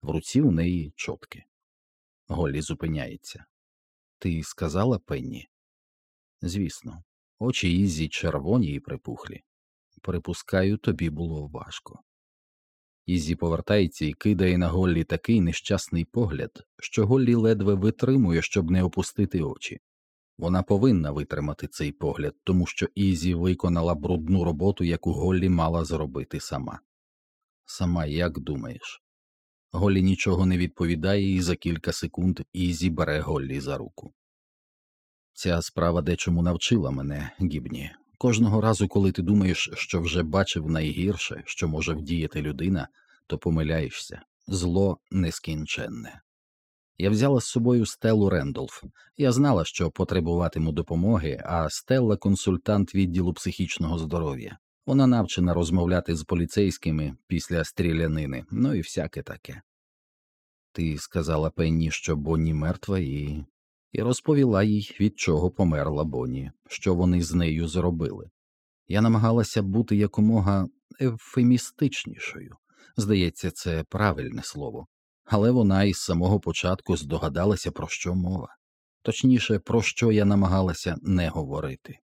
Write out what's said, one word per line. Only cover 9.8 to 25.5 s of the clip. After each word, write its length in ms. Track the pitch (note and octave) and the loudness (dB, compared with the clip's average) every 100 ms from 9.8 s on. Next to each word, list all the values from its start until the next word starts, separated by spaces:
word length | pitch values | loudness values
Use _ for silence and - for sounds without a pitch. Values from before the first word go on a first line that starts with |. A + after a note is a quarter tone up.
| _ _ | _ _
«Припускаю, 760 | - F2 - F2 - F#2+ F#2+ G#2 | -6 -6 -4 -8 -2 0 2 0
тобі 320 | - F2+ E2+ | -2 -2 -2
було 380 | D2 E2+ D#2 D2 | -4 -6 -6 -10
важко». 520 | D2+ - - - - _ _ _ _ _ _ _ _ _ _ - | -12 -14 -16 -18 -20 _ _ _ _ _ _ _ _ _ _ -2
Ізі 300 | F2+ D2+ E2 | -2 0 -2
повертається 680 | E2+ D#2+ - G#2 F2+ - D#2 | 0 -2 2 2 2 0 -6
і 80 | |
кидає 440 | D2 G#2+ G2 F#2 F2+ | -2 0 2 2 2
на 120 | F2 | 2
Голлі 340 | F2 F#2 E2 | 2 2 2
такий 380 | D#2+ E2+ - A#2 | 0 -4 2 2
нещасний 640 | E2+ D#2+ - G2 - E2+ E2+ | 2 -2 -2 -2 0 -4 -2
погляд, 460 | - A2+ D2+ B1+ - - _ | -2 -2 -2 -8 -12 -20 _
що 280 | - - G#2 | -6 0 4
Голлі 280 | C3 B2 A#2+ | 4 4 4
ледве 380 | A2 A2 G2+ | 4 4 2
витримує, 680 | G2+ G#2 - B2 C3+ G#2 E2 | 2 2 0 2 4 4 2
щоб 300 | - - E2 | 2 0 2
не 120 | F#2 | 2
опустити 580 | F2+ - F2+ - G2+ F2+ | 2 0 -4 0 0 0
очі. 380 | D2 - - - _ _ _ _ _ _ | -2 -6 -12 -14 _ _ _ _ _ _
Вона 260 | E2+ F#2 | 0 0
повинна 480 | F2+ G2+ B2+ G#2 D2 | 2 4 4 4 2
витримати 560 | D2 C#2+ - D2 D2 D2 | -4 -4 -4 -4 -6 -10
цей 240 | - D2+ | -6 -6
погляд, 440 | C#2+ D2+ C#2 D2 - | -4 -6 -4 -6 -6
тому 220 | - F#2 F2 | 0 2 2
що 220 | - F#2+ - | 0 -6 0
Ізі 380 | G2 F2+ E2+ | 0 2 0
виконала 640 | E2+ F2+ F2+ F#2 E2+ E2+ D#2+ | 0 0 0 0 0 0 -2
брудну 480 | D2 F2 D#2 F#2+ | 0 -2 2 2
роботу, 400 | E2+ D#2 F#2 G2 | 2 0 0 0
яку 300 | F2 E2+ - | 0 0 -2
Голлі 360 | D#2+ F2+ F#2+ | 0 0 2
мала 360 | F#2 | 2